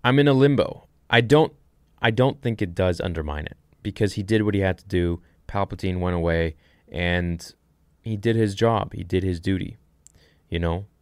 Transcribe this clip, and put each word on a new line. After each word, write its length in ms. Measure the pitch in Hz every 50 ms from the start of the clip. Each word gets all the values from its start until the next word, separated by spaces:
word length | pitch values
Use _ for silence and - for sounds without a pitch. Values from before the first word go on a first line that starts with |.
| -
I'm 160 | 123 131 143
in 80 | 143
a 60 | 147 135
limbo. 540 | 131 139 143 143 113 - - - - - _ _ _ _ _
I 120 | 117 120
don't, 320 | 120 110 143 151 160 - - _ _ _ _ _ _ _ _ _
I 100 | 113 117
don't 300 | 113 113 127 135 - -
think 200 | - 120 113 -
it 120 | 104 87 85
does 260 | - 92 92 87 85
undermine 460 | - 90 82 80 76 73 73 76 78
it, 120 | - - _ _ _ _ _ -
because 300 | 104 98 - 110 98 -
he 100 | 107 98
did 180 | 95 110 107
what 140 | 104 104 98
he 60 | 98
had 180 | 95 95 90 -
to 80 | _
do. 340 | - 90 90 87 87 85 82 _ _ _ _ _
Palpatine 520 | - - 101 98 - 101 87 - 95 92 90
went 160 | 90 90 90
away, 400 | 87 82 85 82 82 82 82 78 _ _ _ _ _ _ _
and 640 | - 85 87 87 87 90 87 87 85 85 - - _ _ _ _ _ _ _ _ _ _
he 160 | _ 113 110
did 180 | 101 98 117 113
his 200 | 113 110 104 98
job. 380 | 98 113 113 117 101 98 - -
He 100 | - 95
did 200 | 90 92 92 92
his 160 | 95 90 85
duty, 380 | 87 98 95 90 - - - _ _ _ _ _ _ - _ _ _ _ _ _ _ _
you 100 | 85 85
know? 280 | 85 82 82 92 101 _ _ _